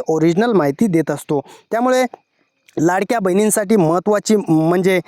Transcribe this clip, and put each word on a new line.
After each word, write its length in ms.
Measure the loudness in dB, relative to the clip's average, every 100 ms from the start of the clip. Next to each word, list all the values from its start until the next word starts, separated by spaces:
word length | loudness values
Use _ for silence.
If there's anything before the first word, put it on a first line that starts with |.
| -2
ओरिजिनल 460 | 0 0 2 0
माहिती 340 | 0 0 0 0
देत 240 | 0 -2
असतो. 280 | -6 -6 -6 -6 -16 _
त्यामुळे 340 | -4 0 0 -2 -6 _ _ _ _ _ -2
लाडक्या 420 | 0 0 -2 -2
बहिणींसाठी 560 | 0 0 0 0 0 2
महत्त्वाची 600 | 2 0 0 -2 0 0
म्हणजे 640 | 2 0 2 2 2 0